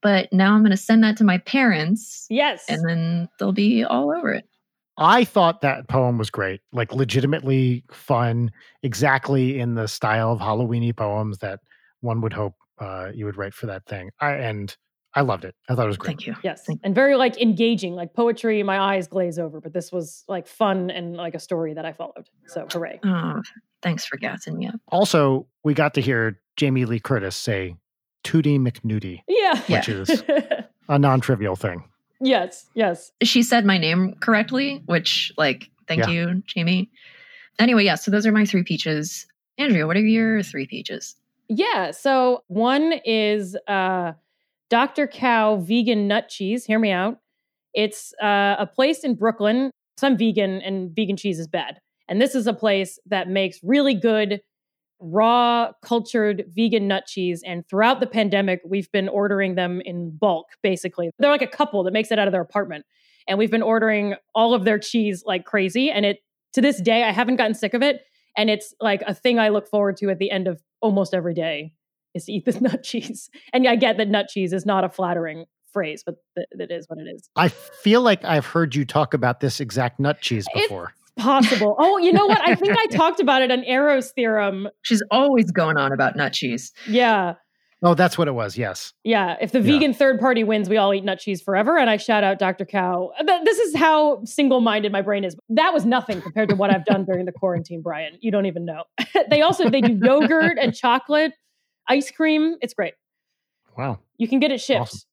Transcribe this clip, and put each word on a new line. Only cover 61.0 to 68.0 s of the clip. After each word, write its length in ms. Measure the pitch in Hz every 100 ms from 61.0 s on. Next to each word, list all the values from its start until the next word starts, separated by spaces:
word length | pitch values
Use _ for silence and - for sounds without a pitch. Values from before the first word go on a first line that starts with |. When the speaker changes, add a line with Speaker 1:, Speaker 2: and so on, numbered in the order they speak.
| 170 -
Speaker 2:
They're, 120 | 285
like, 120 | 294
a 40 | 254
couple 360 | - 294 202
that 80 | 185
makes 180 | 214 220
it 80 | 220
out 100 | 196
of 40 |
their 80 | 185
apartment. 420 | 160 208 185 151 - _ _ _ -
And 120 | 196
we've 120 | 220
been 120 | 226
ordering 520 | 214 226 220 208 202 196 _
all 200 | 220 226
of 100 | 240
their 140 | 190 214
cheese 440 | 208 233 208 180 -
like 180 | 185
crazy. 460 | 180 214 190 202 277
And 140 | 208
it, 140 | 208 202 _ _ _
to 80 | -
this 200 | 277 269
day, 240 | 185 226
I 60 | 233
haven't 260 | 196 247 254
gotten 180 | 226
sick 200 | 220 208
of 80 | 240
it. 200 | 277 277